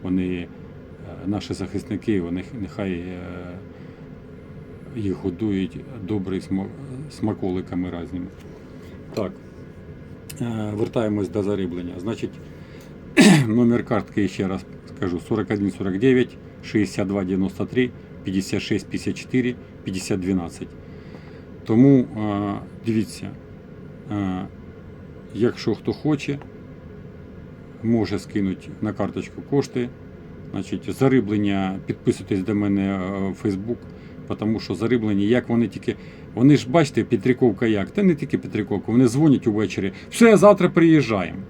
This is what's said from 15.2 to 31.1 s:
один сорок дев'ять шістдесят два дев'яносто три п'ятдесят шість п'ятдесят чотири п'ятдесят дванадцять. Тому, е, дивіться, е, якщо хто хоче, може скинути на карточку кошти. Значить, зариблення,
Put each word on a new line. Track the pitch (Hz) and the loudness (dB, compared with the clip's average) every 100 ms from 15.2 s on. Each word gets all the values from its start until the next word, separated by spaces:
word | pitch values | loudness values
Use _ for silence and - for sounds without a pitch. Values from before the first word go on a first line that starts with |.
| - 110 98 | 0 0 2
один | 107 101 | 2 0
сорок | 92 98 92 | 0 -4 2
дев'ять | 131 127 123 - - - | 6 6 4 -2 -18 -16
шістдесят | - 110 98 - 98 | -4 0 0 0 0
два | 101 | 0
дев'яносто | 92 95 95 - 98 | 0 0 0 -2 -2
три | 123 123 - - - | 0 0 -2 -16 -12
п'ятдесят | - 95 95 101 | -2 -2 0 -4
шість | - 104 - | 0 -2 -2
п'ятдесят | 95 - 92 | -6 -4 -6
чотири | - 127 123 120 - - | -2 0 0 -2 -12 -12
п'ятдесят | - 95 - 101 | -8 -8 -2 -2
дванадцять. | 90 92 85 - - - - - - - - - - - - | 2 0 0 -10 -14 -14 -16 -16 -16 -16 -16 -18 -18 -16 2
Тому, | 113 135 139 | 8 10 8
е, | 123 110 107 101 104 104 - - - | 6 -2 -2 0 -2 -4 -8 -8 -2
дивіться, | 110 101 - - - - - - - - - - | 0 0 -6 -12 -12 -16 -18 -18 -18 -16 -16 -8
е, | 104 98 92 95 - - - - - - - - | -4 -2 -4 -8 -14 -18 -18 -18 -18 -18 -18 -14
якщо | - 117 - - 104 | 0 0 0 -2 -2
хто | - | -2
хоче, | 110 151 151 - 139 - - - - - - - - - - - - - - | -2 0 0 -2 -6 -8 -16 -18 -18 -16 -16 -16 -16 -18 -16 -18 -18 -18 -6
може | 113 117 98 104 | 0 2 2 -2
скинути | - 107 98 90 - - | -4 -2 -2 -2 -8 -6
на | 107 | -6
карточку | 104 98 - - - | -2 -4 -4 -8 -10
кошти. | - 143 131 123 120 - - - - - - | -2 0 0 -2 -6 -8 -18 -18 -18 -16 -10
Значить, | 101 92 95 - | -8 -6 -6 -6
зариблення, | 90 135 | 2 6